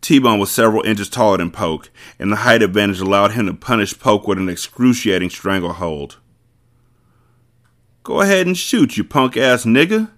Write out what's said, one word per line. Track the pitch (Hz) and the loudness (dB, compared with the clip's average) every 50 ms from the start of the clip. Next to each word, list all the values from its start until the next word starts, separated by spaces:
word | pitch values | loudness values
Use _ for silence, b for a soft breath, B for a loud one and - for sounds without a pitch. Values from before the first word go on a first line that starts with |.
T-Bone | - - 170 139 131 120 113 104 | 0 4 4 4 4 4 2 2
was | 101 98 | 0 -2
several | - - 113 113 107 110 | 0 2 2 2 2 2
inches | - - 110 101 101 - | 0 -2 -2 -2 -4 -8
taller | - - 123 107 98 92 | -2 0 2 2 2 0
than | 87 87 | -2 -4
Poke, | 85 - 101 87 80 76 - - B B B B B B | -6 -6 -6 -6 -6 -6 -10 -14 B B B B B B
and | - 98 | -4 -4
the | 104 | -4
height | 104 107 123 117 117 | -2 0 2 2 4
advantage | 110 98 92 104 104 101 98 90 | 2 2 2 0 0 0 -2 -2
allowed | 95 95 98 101 101 101 | -2 0 2 2 2 2
him | 104 120 117 | 0 0 -4
to | 95 87 | -4 -4
punish | - - - 123 113 104 98 - - | -8 -6 -2 -2 0 0 -2 -4 -8
Poke | - 131 110 104 - - | 0 0 0 0 2 0
with | 101 92 | 0 0
an | 95 92 | 0 -2
excruciating | 87 87 - - _ - 123 127 123 120 - 113 98 90 90 90 | -4 -6 -10 -14 _ 0 2 2 2 2 0 0 0 0 -2 -4
stranglehold. | - - - 101 98 95 87 85 82 82 92 85 78 73 71 71 - - _ _ _ _ _ _ _ _ _ _ _ _ _ _ _ _ _ _ _ _ _ _ _ _ _ _ _ _ _ _ _ _ _ _ _ _ | -6 -8 -4 -2 -2 -2 -2 -4 -6 -6 -8 -8 -6 -8 -10 -12 -16 -20 _ _ _ _ _ _ _ _ _ _ _ _ _ _ _ _ _ _ _ _ _ _ _ _ _ _ _ _ _ _ _ _ _ _ _ _
Go | _ - - - | _ -6 -2 0
ahead | 196 196 196 185 185 | 2 2 2 2 2
and | 175 185 | 0 -2
shoot, | 175 - - - 240 165 123 - | -4 -4 -4 0 0 0 0 0
you | - 104 | -4 -8
punk-ass | - - 147 131 127 123 - 123 131 123 120 - | -4 0 0 0 0 0 0 2 2 2 2 2
nigga | 117 113 127 151 170 214 220 220 220 _ | 2 2 2 2 2 2 -2 -2 -4 _